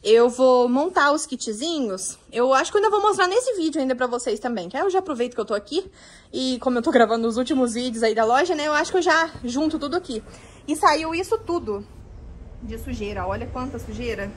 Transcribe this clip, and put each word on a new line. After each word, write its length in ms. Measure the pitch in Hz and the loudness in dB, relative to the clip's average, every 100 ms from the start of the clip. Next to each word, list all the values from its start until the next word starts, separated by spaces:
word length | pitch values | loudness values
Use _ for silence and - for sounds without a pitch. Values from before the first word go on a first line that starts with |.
Eu 280 | 202 226 240 | 6 6 6
vou 360 | 240 262 247 240 | 4 6 6 4
montar 460 | 254 339 359 285 | 2 2 2 4
os 140 | 302 - | 2 -2
kitzinhos. 920 | 254 - 214 311 320 233 190 - - - | -8 -8 -6 -4 -2 -4 -4 -8 -12 -8
Eu 220 | 220 247 | 0 4
acho 180 | 262 339 | 4 4
que 60 | 415 | 2
eu 40 | |
ainda 80 | 415 | 2
vou 120 | 403 | 2
mostrar 260 | 415 370 359 | 2 2 2
nesse 240 | 415 508 | 2 0
vídeo 280 | 403 320 302 | -2 -2 0
ainda 140 | 262 | -2
pra 120 | 254 254 | 0 -2
vocês 340 | 240 247 208 | -2 -4 -4
também, 280 | 247 226 175 | -4 -4 -6
que 80 | 262 | -2
aí 60 | |
eu 80 | 381 | 0
já 80 | 370 | 0
aproveito 360 | 381 247 240 | -2 -4 -4
que 60 | 240 | -4
eu 40 | |
tô 100 | 233 | -4
aqui. 360 | 214 - 302 381 - - - _ | -4 -4 -6 -6 -20 -20 -20 _
E 260 | 247 262 247 | -6 -4 -2
como 180 | 269 247 | 0 0
eu 40 | |
tô 80 | 240 | 2
gravando 380 | 254 220 226 226 | 4 4 4 0
os 80 | 226 | -2
últimos 380 | 247 277 247 | -2 0 0
vídeos 280 | 226 247 226 | 0 -4 0
aí 120 | 226 | 0
da 100 | 220 | 2
loja, 300 | 220 254 349 | 4 4 2
né, 120 | 311 302 | 0 0
eu 60 | |
acho 180 | 302 320 | 0 0
que 60 | 370 | 0
eu 60 | |
já 280 | 349 320 330 - | 2 2 2 -4
junto 340 | 240 247 311 302 | -6 -2 -2 -2
tudo 180 | 277 349 | -4 -4
aqui. 280 | 359 226 - - - - - | -4 -10 -10 -20 -20 -18 -6
E 80 | |
saiu 400 | 311 370 302 320 | 2 4 4 0
isso 220 | 330 370 440 | -4 -2 -4
tudo 480 | - 339 226 202 208 - - - - - - - | -2 -4 -4 -8 -10 -20 -20 -18 -18 -18 -18 -16
de 160 | 226 220 | -12 -10
sujeira, 480 | 262 233 208 202 180 | -10 -8 -6 -6 -6
olha 200 | 208 240 | -6 -6
quanta 320 | 254 262 240 | -8 -8 -8
sujeira. 520 | - 214 240 202 202 | -10 -8 -6 -6 -8